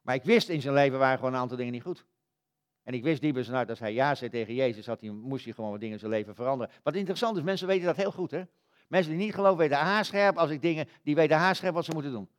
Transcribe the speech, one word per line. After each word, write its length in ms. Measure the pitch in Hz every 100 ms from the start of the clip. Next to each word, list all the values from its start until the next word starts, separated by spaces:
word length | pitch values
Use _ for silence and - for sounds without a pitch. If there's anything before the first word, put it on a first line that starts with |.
Maar 140 | -
ik 100 | 131
wist, 240 | 139 233 -
in 120 | 160
zijn 140 | 139
leven 240 | 139 143 131
waren 200 | 135 131
gewoon 160 | 131
een 60 | 127
aantal 160 | 123 123
dingen 160 | 123
niet 100 | 120
goed. 220 | 175 175 _ _ _ _ _ _ _ _
En 120 | -
ik 80 | 123
wist 180 | 127 151
diep 160 | 151 127
in 80 |
zijn 120 | 120 127
hart, 140 | 113
als 80 | 113
hij 140 | 113
ja 220 | 110 143
zei 160 | 135 120
tegen 240 | 120 107
Jezus, 320 | 123 131 110 107
had 140 | 110
hij, 100 | 107
moest 340 | 104 120 135
hij 100 | -
gewoon 160 | 110 107
wat 100 | 104
dingen 140 | 110
in 60 | 107
zijn 120 | 107
leven 220 | 110 104
veranderen. 400 | 104 123 135 110 -
Wat 120 | -
interessant 420 | 156 190 170 233 208
is, 60 |
mensen 240 | 151 190 185
weten 200 | 190 175
dat 100 | 160
heel 160 | 196
goed, 180 | 185 180
hè? 120 | 165 180 _ _ _ _
Mensen 240 | 175 160
die 120 | 160
niet 100 | 208
geloven 240 | 196 196 180
weten 180 | 156 139
haarscherp, 600 | 160 208 202 202 202 170
als 140 | 160
ik 120 | 151
dingen, 260 | 165 156 151 _
die 120 | 147
weten 220 | 147 156 156
haarscherp 380 | 180 185 190
wat 100 | 170
ze 80 | 165
moeten 200 | 160 143
doen. 160 | 120 95